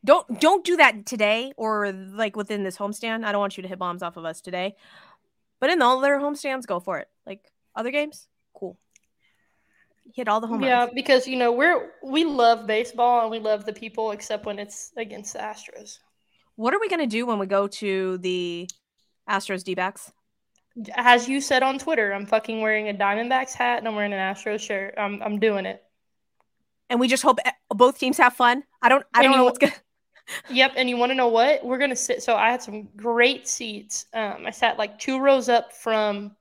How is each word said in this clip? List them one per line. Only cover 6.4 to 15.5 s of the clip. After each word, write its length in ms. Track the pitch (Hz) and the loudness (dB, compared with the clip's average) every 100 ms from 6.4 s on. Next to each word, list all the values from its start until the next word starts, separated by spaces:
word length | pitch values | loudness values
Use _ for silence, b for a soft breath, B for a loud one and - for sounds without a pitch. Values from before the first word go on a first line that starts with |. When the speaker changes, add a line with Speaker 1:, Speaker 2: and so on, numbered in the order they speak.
| 277 262 254 | -6 -8 -6
Speaker 1:
go 120 | 180 | -6
for 200 | 180 160 | -6 -8
it. 80 | - _ - | -10 _ -18
Like, 260 | 190 _ _ _ - | -18 _ _ _ -10
other 160 | 233 | -4
games, 360 | 285 302 - _ _ _ | -4 -4 -10 _ _ _
cool. 240 | - 190 175 _ _ _ _ _ _ _ _ _ _ _ _ _ | -14 -14 -14 _ _ _ _ _ _ _ _ _ _ _ _ _
Hit 140 | - 226 | -8 0
all 120 | 214 | 0
the 80 | 226 | 0
home 140 | 240 | -2
Speaker 2:
Yeah, 200 | 262 247 | 2 2
Speaker 1:
runs. 100 | 240 | 2
Speaker 2:
because, 340 | 247 269 262 262 | -2 4 4 4
you 80 | 254 | 0
know, 160 | 240 | 2
we're, 400 | 240 311 330 - _ | 4 2 2 -2 _
we 200 | 269 285 | -4 0
love 440 | 330 277 233 233 214 | 0 4 4 4 0
baseball 540 | 220 233 226 240 240 | -2 -2 0 2 2
and 80 | 226 | 0
we 80 | 226 | -4
love 260 | 214 208 214 | -2 -2 -4
the 80 | |
people, 380 | 208 226 - 220 | -12 -10 -6 -6
except 340 | 208 - 214 214 | -6 -8 -8 -6
when 140 | 202 | -10
it's 320 | 208 - - - | -12 -14 -16 -12
against 380 | 226 208 202 | -12 -12 -14
the 60 | 226 | -10
Astros. 580 | 214 | -10